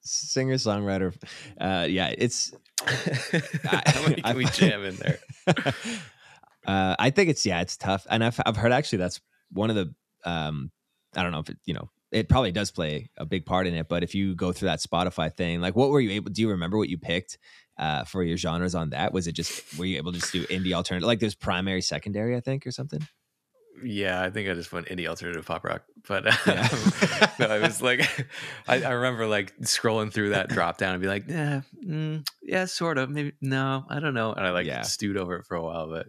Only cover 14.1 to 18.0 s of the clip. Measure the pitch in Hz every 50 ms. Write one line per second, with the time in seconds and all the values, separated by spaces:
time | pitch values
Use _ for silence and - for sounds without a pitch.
14.1 | - 98 98 98 92 82 95 90 87 - - 92 80 82 - - - 85 90 92
15.1 | - - 80 80 - - 92 85 85 85 87 92 90 107 131 139 143 143 131 107
16.1 | 95 104 90 - 98 - 113 110 104 90 85 82 95 107 104 71 85 82 - -
17.1 | 87 90 - - - _ _ - - - _ _ _ - 73 78 76 73